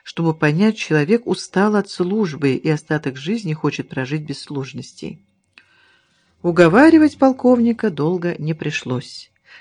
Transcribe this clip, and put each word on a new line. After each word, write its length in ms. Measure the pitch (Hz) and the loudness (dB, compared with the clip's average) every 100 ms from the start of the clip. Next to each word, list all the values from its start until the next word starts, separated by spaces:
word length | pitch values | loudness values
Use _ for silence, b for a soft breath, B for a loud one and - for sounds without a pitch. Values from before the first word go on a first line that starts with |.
чтобы 280 | - - 165 | -14 -4 -2
понять, 420 | 156 151 156 214 220 | 0 0 2 2 0
человек 500 | - 156 147 233 - | -2 0 2 0 0
устал 480 | 185 - 185 208 | -6 -4 0 0
от 160 | 208 196 | 0 -2
службы 600 | - 180 208 190 139 143 | -4 -2 -2 -2 -2 -2
и 180 | 131 160 | 0 -2
остаток 460 | 151 - 151 143 131 | -4 -2 -4 -4 -8
жизни 360 | 147 226 190 | -6 -6 -6
хочет 360 | 156 151 - - | -4 -4 -6 -8
прожить 340 | - 127 156 | -8 -6 -6
без 180 | 147 135 | -8 -12
сложностей. 800 | - 143 131 123 - - 160 - _ _ _ _ b b b b b b b b | -12 -10 -10 -12 -16 -14 -16 -16 _ _ _ _ b b b b b b b b
Уговаривать 800 | 175 170 170 196 311 320 302 - | 0 4 6 8 8 8 4 4
полковника 720 | 269 262 247 247 233 233 220 | 0 2 2 4 2 0 -2
долго 460 | 147 151 180 175 165 | -2 -2 -2 -4 -4
не 160 | 151 | -6
пришлось. 800 | 160 147 - 123 127 - - - _ b b | -6 -6 -6 -6 -6 -8 -16 -20 _ b b